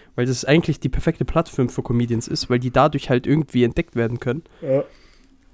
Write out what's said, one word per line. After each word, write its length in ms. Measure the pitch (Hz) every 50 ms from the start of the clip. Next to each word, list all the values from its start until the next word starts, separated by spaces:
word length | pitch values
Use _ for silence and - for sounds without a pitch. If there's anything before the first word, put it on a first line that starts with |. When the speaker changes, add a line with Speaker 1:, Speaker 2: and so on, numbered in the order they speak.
| - - _
Speaker 1:
weil 100 | - 123 131
das 100 | 127 123
ist 80 | -
eigentlich 340 | - 147 127 - - 147 -
die 80 | - 131
perfekte 360 | - - - 170 160 - 139
Plattform 420 | - - 165 165 - - - 127 120
für 120 | - -
Comedians 460 | 120 - 120 120 120 117 117 113 - -
ist, 200 | - - - -
weil 100 | 123 123
die 100 | 127 127
dadurch 380 | 123 131 139 156 147 139 - -
halt 160 | 131 120 -
irgendwie 380 | - 139 156 147 - - 123 120
entdeckt 320 | 120 - - - - -
werden 240 | 117 117 113 120 117
können. 240 | - 127 120 160 - - _ -
Speaker 2:
Ja. 220 | - 139 131 139 139 - - - _ _ _ _ _ _ _ _ _ _